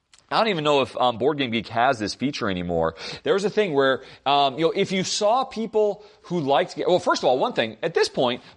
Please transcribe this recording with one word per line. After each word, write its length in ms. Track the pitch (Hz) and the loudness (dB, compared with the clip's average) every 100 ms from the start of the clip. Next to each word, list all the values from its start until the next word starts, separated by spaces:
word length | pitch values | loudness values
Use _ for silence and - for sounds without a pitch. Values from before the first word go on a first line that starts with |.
| _ _ _ | _ _ _
I 60 | 151 | 0
don't 120 | 220 | 0
even 160 | 170 | 0
know 180 | 151 143 | 2 2
if, 120 | 120 - | 0 0
um, 180 | 123 113 | 0 0
Board 220 | 131 147 | 0 0
Game 120 | 131 | -2
Geek 160 | 113 - | -4 -4
has 300 | 117 127 123 | 0 0 0
this 140 | 101 | -4
feature 380 | - 131 139 110 | -4 -6 -4 -4
anymore. 460 | 90 87 85 82 - - - | -4 -2 0 0 -2 -10 -6
There 100 | 135 | -2
was 140 | 190 202 | 0 0
a 40 | |
thing 220 | 208 202 | 0 0
where, 300 | 139 135 131 - - 135 | 2 2 2 -4 -6 0
um, 320 | 143 139 127 | 2 2 2
you 80 | 165 | 0
know, 60 | 196 | 0
if 160 | 196 | -2
you 100 | 190 | -2
saw 420 | 185 - 208 247 | -2 0 0 0
people 600 | 262 214 226 220 208 190 - - | -2 -6 -4 0 0 -2 -10 -20
who 160 | - 175 | -6 -4
liked, 380 | 135 143 180 147 151 | 2 2 2 -2 0
well, 120 | 175 | 2
first 240 | 233 339 | 2 0
of 80 | 156 | 2
all, 80 | 127 | 2
one 160 | 233 | 0
thing, 240 | 208 113 - | -2 -4 -4
at 120 | 170 | -4
this 160 | - 440 | 0 0
point, 320 | - 127 123 - | 0 0 -2 -8